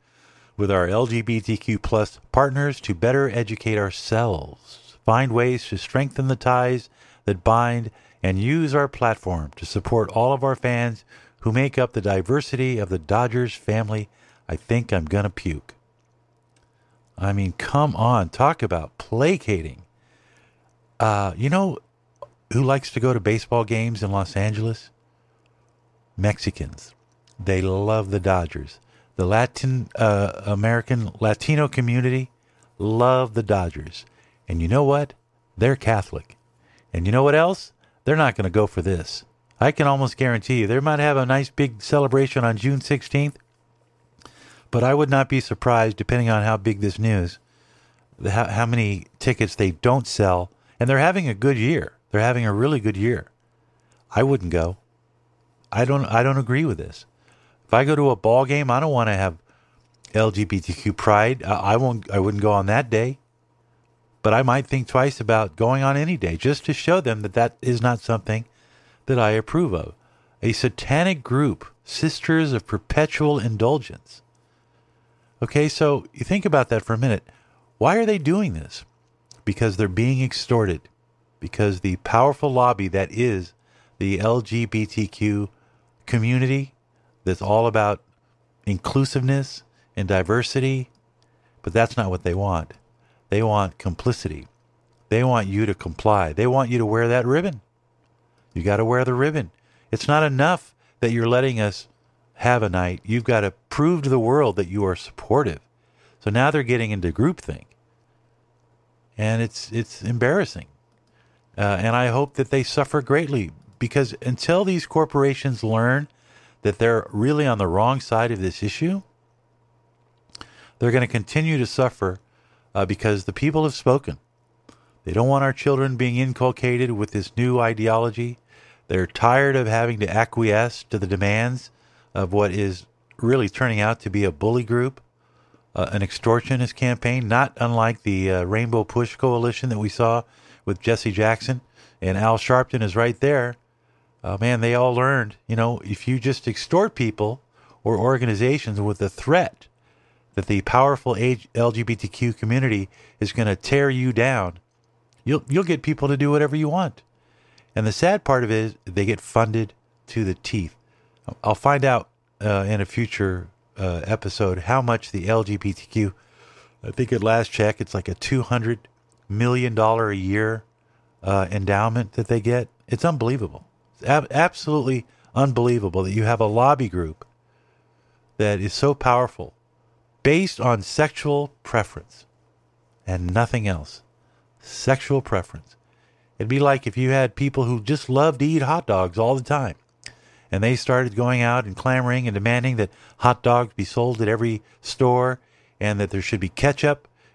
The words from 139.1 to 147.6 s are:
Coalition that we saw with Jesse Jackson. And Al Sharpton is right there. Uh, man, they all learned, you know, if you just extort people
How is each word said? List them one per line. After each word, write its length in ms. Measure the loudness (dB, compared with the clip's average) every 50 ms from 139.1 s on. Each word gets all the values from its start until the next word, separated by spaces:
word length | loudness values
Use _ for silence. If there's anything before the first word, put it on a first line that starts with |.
| -2
Coalition 540 | -2 0 0 0 0 0 -2 -2 -2 -4 -4
that 100 | -2 -2
we 100 | -4 -4
saw 340 | 0 0 2 2 2 0 -2 _ _ _ _ -20 -20 _ _
with 160 | -6 -6 -2
Jesse 300 | 0 0 0 0 0 -2
Jackson. 500 | 0 2 2 2 2 0 -2 -4 -6 -6 -8 _ _ _ -20 _ _ _
And 160 | -4 -2 0
Al 200 | 2 2 2 2
Sharpton 460 | 2 2 2 2 2 2 2 -2 -2 -2
is 120 | 0 0
right 240 | 0 0 0 0 0
there. 360 | 0 2 2 2 0 -2 -6 -12 _ _ _ _ _ _ _ _ _ _ _ _ -8
Uh, 140 | -8 -4 -2
man, 220 | 0 0 0 0
they 140 | 0 2 2
all 180 | 2 2 2 2
learned, 420 | 2 2 2 2 0 -2 -4 -8 -12 _
you 80 | -4 -2
know, 240 | 0 0 0 -2 -4 -6
if 240 | -8 -8 -4 -2
you 120 | -2 -2 0
just 280 | 0 -2 -2 -2 -4
extort 460 | -6 -6 -6 -2 0 2 2 2 2 0
people 480 | -2 -2 -2 -2 -2 -2 -2 -4 -6 _ _ _ _